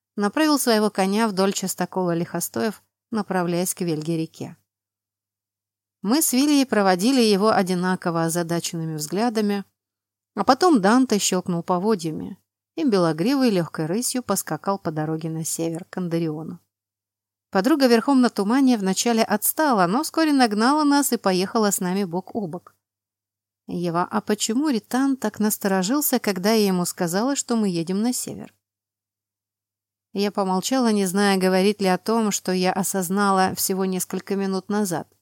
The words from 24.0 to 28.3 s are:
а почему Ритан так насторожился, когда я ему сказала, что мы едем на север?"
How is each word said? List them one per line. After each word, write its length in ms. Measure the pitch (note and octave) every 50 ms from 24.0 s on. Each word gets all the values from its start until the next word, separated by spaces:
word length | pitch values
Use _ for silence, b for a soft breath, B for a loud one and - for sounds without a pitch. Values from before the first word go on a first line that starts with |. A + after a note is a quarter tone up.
| F3+ -
а 120 | - G#3+
почему 480 | - - G#3 - - - A3 B3+ D4+ D#4
Ритан 460 | C4 G#3+ - - - B3+ C4+ C#4 C4+
так 240 | B3+ - G#3+ - -
насторожился, 800 | G#3 G#3+ - - - G3+ F#3+ F#3+ F3+ F#3+ C4 D4+ D4 - - A#3
когда 320 | - G#3+ G3 F#3 F3 G#3
я 140 | A3+ A3 G#3
ему 180 | G3 F#3+ F3+ F3
сказала, 500 | - - - F#3 E3 E3 G3 A3+ C4+ C#4+
что 200 | C4 - - A#3+
мы 140 | A3+ G#3+ G3+
едем 320 | F3 E3+ E3 D#3+ F#3 G3
на 100 | A3 B3
север?" 420 | B3 - - -